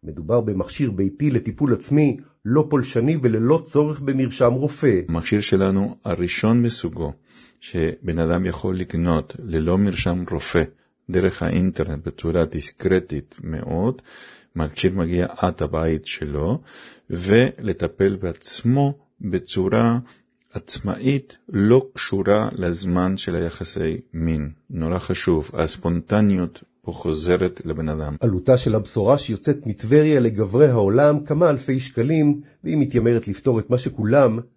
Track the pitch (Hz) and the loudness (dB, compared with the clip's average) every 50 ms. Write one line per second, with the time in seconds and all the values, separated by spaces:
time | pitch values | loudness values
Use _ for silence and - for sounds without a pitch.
0 | _ 76 76 78 80 76 113 120 113 110 104 92 85 - - - 143 123 101 92 | _ -14 -12 -12 -4 0 0 0 0 0 -2 -2 -4 -6 -2 -2 -2 -2 0 -2
1 | 98 95 - - 151 147 127 117 - 113 104 - 147 139 117 - - - 143 147 | -2 -2 -2 -2 -2 0 0 0 -2 -4 -4 -2 0 0 0 0 0 0 2 2
2 | 151 143 113 - - _ _ _ _ 104 123 151 156 156 151 139 120 - - 117 | 4 2 0 -2 -10 _ _ _ _ 0 2 2 2 2 0 0 0 0 -2 0
3 | 117 143 165 156 127 120 110 110 113 123 156 165 - - - 139 151 151 151 147 | 0 2 0 2 0 0 2 2 2 2 2 2 0 0 0 0 0 0 -2 -4
4 | 139 139 135 135 131 120 - - 131 120 123 131 139 147 147 - - 139 104 90 | -4 -2 0 0 0 -2 0 2 2 2 2 2 -2 -4 -4 2 2 2 2 2
5 | 87 - 82 82 82 - 110 104 104 - - 95 95 95 95 98 101 117 - _ | 0 -2 -4 -4 0 0 0 0 2 2 2 2 4 4 2 2 0 -2 -6 _
6 | _ 107 87 87 90 87 - - - 107 117 120 120 117 117 - - 85 80 82 | _ -6 -4 -2 -2 -4 -2 0 2 2 4 4 2 0 -2 -4 -8 -8 -6 -6
7 | 80 73 73 _ _ _ _ - - _ _ _ - - - 90 80 82 - - | -8 -8 -8 _ _ _ _ -20 -20 _ _ _ -20 -8 -2 0 0 0 -2 -4
8 | - 87 82 82 82 80 87 87 92 90 85 - - 95 95 92 90 - - 82 | -6 -4 -2 0 0 0 0 0 -2 -4 -6 -4 -4 -4 -4 -4 -6 -4 -4 -2
9 | 85 87 82 78 76 - - - - - 82 80 78 82 90 95 101 101 92 - | 0 0 0 0 -2 -6 -14 -16 -10 -4 -4 -2 0 2 2 2 2 0 0 -2
10 | - 92 87 90 87 - - 76 - - - 85 78 - _ _ _ _ _ _ | -2 -2 -2 -2 -4 -6 -6 -8 -6 0 0 0 0 0 _ _ _ _ _ _
11 | _ - 90 92 90 92 - - 85 82 87 90 90 95 85 - 78 85 76 73 | _ -2 0 0 0 0 0 -2 -4 -2 0 2 0 0 0 -2 -4 -4 -4 -8
12 | 85 - - - - 82 82 87 82 76 - 78 76 - _ _ - 92 92 92 | -8 -10 -12 -6 -6 -2 0 0 0 0 -2 -8 -10 -10 _ _ -2 0 0 0
13 | 90 - 80 73 - _ _ - - 80 80 78 - 76 80 82 98 117 131 - | 0 -2 -8 -10 -10 _ _ -16 -12 -10 -8 -8 -6 -6 -4 -2 -2 -2 -4 -4
14 | _ - - - - - - - _ _ _ 85 78 76 73 - - 92 92 98 | _ -20 -20 -20 -20 -20 -20 -20 _ _ _ -4 -4 -4 -4 0 -2 0 0 0
15 | 87 82 87 87 87 - - - - 92 82 - 82 73 80 80 80 80 80 78 | -2 0 0 0 -2 -2 -2 -2 -2 -2 0 -2 -6 -4 -2 -2 0 0 -2 -2
16 | - - - - 78 76 71 73 76 87 120 165 - - - - - - - _ | -4 -8 -10 -8 -8 -6 -4 -4 -2 -2 -2 -4 -6 -14 -20 -20 -20 -20 -20 _
17 | _ _ - 87 90 95 101 117 127 - - - - 104 87 - 87 82 - _ | _ _ -8 -6 0 4 4 4 4 4 0 -6 -6 -6 -4 -2 -4 -6 -2 _
18 | 98 98 101 92 95 87 80 - - - - - - 117 127 139 143 139 143 - | 0 0 0 0 -6 -8 -8 -8 -8 -6 -6 -2 0 0 2 2 2 0 -2 -6
19 | _ _ _ _ - 101 90 92 - - - 98 92 95 104 110 117 117 117 120 | _ _ _ _ -8 -4 -4 -4 -4 -4 -4 -2 0 2 2 2 2 2 2 0
20 | 120 - - _ _ _ _ _ _ _ _ 104 - - - - - 107 - - | -4 -8 -20 _ _ _ _ _ _ _ _ -12 -6 -6 -6 -4 -4 -6 -6 -2
21 | - 131 139 139 - _ - _ _ - 160 104 101 107 120 131 135 131 _ - | 0 0 0 0 -4 _ -20 _ _ -6 0 2 6 6 6 6 4 2 _ -8
22 | - - - 98 92 98 101 107 110 110 - - 92 87 85 87 95 90 87 90 | -6 -4 -2 -2 2 2 2 2 2 -2 -4 -4 -4 -4 -4 -4 -4 -2 0 0
23 | 90 92 98 92 - - 85 85 85 82 78 - 92 - - - 85 80 80 - | 0 0 -2 -4 -4 -4 -4 -4 -4 -4 -6 -8 -10 -8 -6 -4 -4 -4 -4 -6
24 | - _ - 82 82 82 80 76 73 76 78 _ _ _ - 85 80 80 87 92 | -10 _ -8 -4 -2 -2 -2 -2 -4 -6 -10 _ _ _ -8 -6 -4 -2 -2 -4
25 | - - 95 - - - 87 78 73 - - - 82 80 - - - 85 85 85 | -2 -4 -4 -2 0 0 0 0 0 -4 -2 -2 -2 -2 -2 -4 -2 -2 -2 -2
26 | 85 _ 110 107 107 101 98 90 87 85 - - - _ _ _ _ - 85 - | -2 _ 2 2 4 4 2 2 0 -4 -6 -16 -20 _ _ _ _ -12 -12 -6
27 | - 87 78 78 76 87 90 90 92 90 - - - 82 78 78 80 78 76 78 | -4 -4 -4 -2 0 0 2 2 2 -2 -2 -6 -8 -8 -6 -4 -4 -4 -4 -4
28 | 78 73 73 76 - 117 95 90 - - 127 127 - 123 107 110 104 - - 113 | -6 -8 -6 -2 -2 -2 -2 0 2 2 2 4 4 0 0 0 -2 -4 -4 0
29 | 98 104 139 143 - - 113 98 - - 143 147 - 113 101 - - 110 135 151 | 2 2 2 2 0 -6 -8 -4 -2 -2 -2 -2 -2 -8 -8 -6 -2 4 4 4
30 | 151 156 151 135 120 113 107 101 110 95 98 127 151 147 123 113 101 98 104 127 | 6 6 4 4 4 2 2 0 -2 0 4 4 4 6 6 4 4 4 4 6
31 | 143 147 151 147 147 - 151 151 175 165 143 123 - - 131 131 131 - - 120 | 4 4 4 2 -2 -2 0 2 4 2 2 0 -2 -2 -4 -4 -4 -6 -4 -2
32 | 117 139 165 160 151 147 147 147 - _ _ _ - 165 156 151 139 - - 120 | 0 0 2 2 4 2 2 0 -4 _ _ _ -6 -2 0 0 0 2 2 2
33 | 110 117 120 117 117 - 98 - - 135 120 110 104 - 123 123 127 127 - - | 4 4 2 2 0 -4 -8 -2 0 0 0 0 0 0 -2 0 0 -4 -4 -2
34 | 107 107 123 143 139 120 110 117 117 _ _ | 0 2 4 6 6 4 2 0 -8 _ _